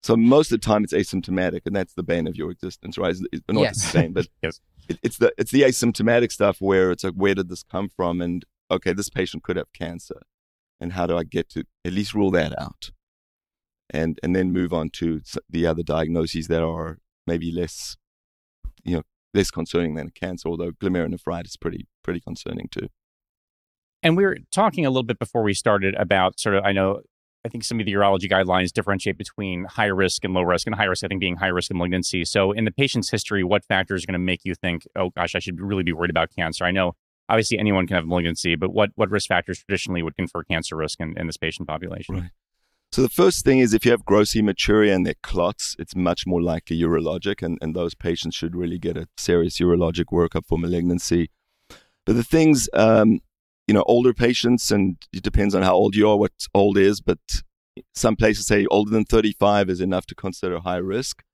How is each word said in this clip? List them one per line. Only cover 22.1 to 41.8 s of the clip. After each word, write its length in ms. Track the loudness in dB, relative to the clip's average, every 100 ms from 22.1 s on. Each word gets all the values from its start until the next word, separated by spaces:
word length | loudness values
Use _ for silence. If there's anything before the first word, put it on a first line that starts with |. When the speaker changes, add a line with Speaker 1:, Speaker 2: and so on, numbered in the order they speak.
| -8
Speaker 1:
concerning 480 | -8 -12 -10 -10 -10
too. 200 | -10 -12 _ _ _ _ _ _ _ _ _ _ _
Speaker 3:
And 140 | 0 2
we 80 |
were 140 | 2 -2 -6
talking 360 | 0 0 2 0
a 40 |
little 120 | 0
bit 160 | -2 -6
before 240 | -4 0
we 100 | 0
started 420 | 2 2 2 2 0
about 440 | 2 4 2 0
sort 140 | 0
of, 100 | 2
I 80 | 2
know, 300 | 2 0 -2 -8 _ _ _
I 60 | -12
think 140 | -10
some 140 | -6 -4
of 60 |
the 80 | -2
urology 380 | 2 4 2 2
guidelines 420 | 2 4 2 2
differentiate 460 | -2 -2 -2 -2 -6
between 460 | -10 -10 -8 -6
high 200 | -8 -2
risk 400 | -2 2 0 0
and 80 | -2
low 100 | 0
risk, 240 | 2 0 -2
and 80 |
high 100 | -2
risk, 200 | -2 -2
I 40 | -4
think, 120 | -4
being 160 | -4 -2
high 120 | -2
risk 220 | -2 -4
of 60 | -4
malignancy. 480 | -2 -2 -2 -4
So 280 | -2 0 0
in 120 | 0
the 80 | -4
patient's 380 | 0 -2 0 -4
history, 340 | -4 -2 -2
what 200 | 2 0
factors 400 | _ -2 -2 -6
are 20 | -4
gonna 120 | -4
make 220 | -2 -4
you 100 | -6
think, 320 | -6 -4 -6 -8 -6
"Oh 140 | -4
gosh, 240 | -4 -4
I 60 | -4
should 200 | -8 -10
really 220 | -4 -2
be 100 | -2
worried 180 | -2 0
about 200 | 0 -2
cancer"? 300 | -2 -6 -2
I 60 | -2
know 240 | 0 -2 -4 _ _ 0
obviously 300 | 0 2 0
anyone 280 | 2 2 2
can 80 |
have 120 | -2 0
malignancy, 500 | 0 0 -2 -2 0
but 160 | 0
what, 180 | 0 0 0
what 120 | -2
risk 200 | 0 0
factors 300 | -2 -2 -10
traditionally 440 | -4 -6 -2 -4
would 140 | -4 -6
confer 260 | -6 -8
cancer 320 | -4 -4 -4
risk 240 | -6 -6 -6
in, 160 | -8 -8
in 120 | -10
this 80 | -6
patient 320 | -8 -8 -10
population? 460 | -8